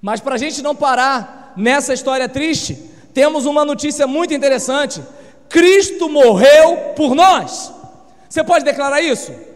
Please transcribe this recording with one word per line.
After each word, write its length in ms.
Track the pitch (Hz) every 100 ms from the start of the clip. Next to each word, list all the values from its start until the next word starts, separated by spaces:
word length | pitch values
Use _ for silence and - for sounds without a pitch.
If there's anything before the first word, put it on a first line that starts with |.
Mas 180 | 196 220
pra 180 | 269 254
gente 240 | 285 302
não 140 | 285
parar 760 | 294 285 254 262 269 196 - - -
nessa 380 | 220 277 285
história 340 | 254 269 262 254
triste, 480 | 262 311 311 - 135 - - _
temos 320 | - 285 302 269
uma 180 | 294
notícia 400 | 294 294 294 294
muito 300 | 277 277 339
interessante. 680 | 294 277 262 - 269 285 170 135 - - _ _
Cristo 600 | 330 349 392 392 - 330
morreu 880 | 294 254 190 254 302 320 339 - -
por 180 | 302
nós. 580 | 262 370 330 160 - - - - - _ _ _
Você 140 | -
pode 220 | 320 339
declarar 360 | 285 262 277 285
isso? 320 | 330 233 - - -